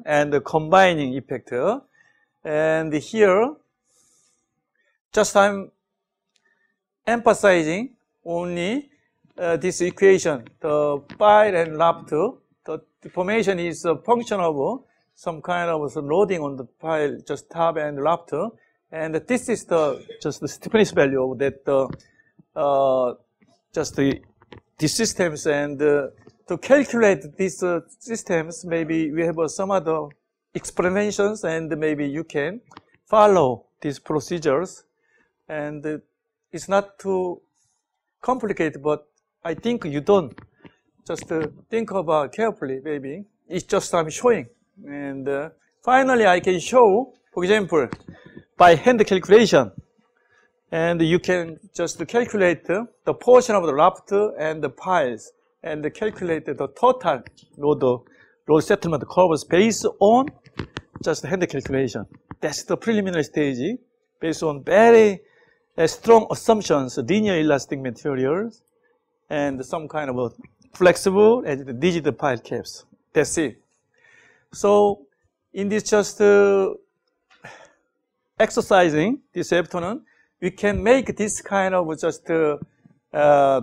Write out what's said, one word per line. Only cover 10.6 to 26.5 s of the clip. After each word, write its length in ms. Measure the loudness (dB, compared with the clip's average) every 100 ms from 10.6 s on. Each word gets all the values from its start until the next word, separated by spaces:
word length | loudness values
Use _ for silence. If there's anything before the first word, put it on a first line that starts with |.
| -2 0 0 -4 -8 2
pile 360 | 6 6 6
and 220 | 2 -2 0
raft. 320 | 0 0 -4
The 720 | -2 -2 -4 _ _ -12 -12 _ _
deformation 580 | -10 -6 -2 0 0 -2
is 240 | -4 -4
a 120 | -4 -2
function 420 | 0 0 0 -2
of 440 | -2 0 -2 -4 -12 _ _
some 280 | _ -10 -8
kind 280 | -4 -4 -2
of 220 | -2 -4
some 160 | -8 -2
loading 320 | 0 0 -2
on 160 | -6 -10
the 80 |
pile, 540 | -16 _ -6 -2 -2 -6 -10
just 240 | -12 -10
top 260 | -2 -2 -2
and 260 | -6 -2
raft. 300 | -2 -2 -4 -6 -6 -10 _ _ _
And 240 | -10 -6
this 340 | -6 -4 -4 -2
is 160 | -6
the, 400 | -2 0 0 -4 -12 -12
just 200 | -10 -8
the 80 | -12
stiffness 420 | -12 -2 0 2
value 320 | 2 0 0
of 160 | -2 -2
that, 300 | -6 -4 -2
uh, 200 | 0 -2 -8 _ _ _ _ _ -4
uh, 560 | 0 2 2 0 -2 -6 _ _ _ _ _
just 240 | -8 -6 -2
the, 240 | -2 -2 _ _ _ -20 _ _
the 100 | -4
systems. 580 | -2 -4 -2 -4 -2 -2
And, 340 | -2 -4 -2
uh, 280 | 2 2 -2 -12 -20 _
to 100 | -10